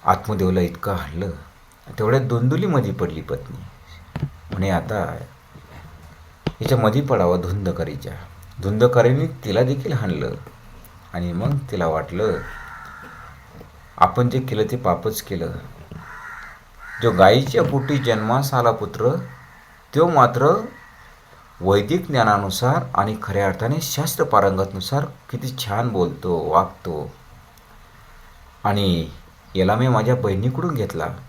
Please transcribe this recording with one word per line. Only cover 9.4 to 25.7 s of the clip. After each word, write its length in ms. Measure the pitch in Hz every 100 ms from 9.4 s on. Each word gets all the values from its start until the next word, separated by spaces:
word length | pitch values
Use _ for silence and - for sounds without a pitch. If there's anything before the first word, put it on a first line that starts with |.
| 107
तिला 180 | 101
देखील 300 | 127 139 -
हाणलं 380 | 117 104 78 62 - - - - - - - -
आणि 200 | 87 87
मग 240 | 87 110 143 -
तिला 160 | 101 82
वाटलं, 460 | 78 73 87 110 78 - - - - - - - - - - - - - - - -
"आपण 320 | 90 - 123
जे 100 | 131
केलं 240 | 127 107 104
ते 60 | 123
पापच 440 | 98 85 110 -
केलं." 300 | - 90 82 85 - - - - - - - - - - - - - -
जो 100 | 113
गायीच्या 520 | 90 95 120 135 -
पोटी 340 | 160 139 127 143
जन्मास 560 | 131 107 110 127 139
आला 180 | 135 120
पुत्र, 440 | 113 98 - 113 151 - - - - - - - 139
तो 140 | 170
मात्र 560 | 156 123 120 143 196 - - - - - - - - - -
वैदिक 460 | 90 101 104 175 180
ज्ञानानुसार 800 | 135 110 101 98 92 123 156 - -
आणि 220 | 104 107
खऱ्या 220 | - 101 98
अर्थाने 360 | 90 113 151
शास्त्र 420 | - - 160 -
पारंगतनुसार 840 | - 107 101 95 95 98 92 135 147
किती 500 | - - 123 131 131
छान 320 | 113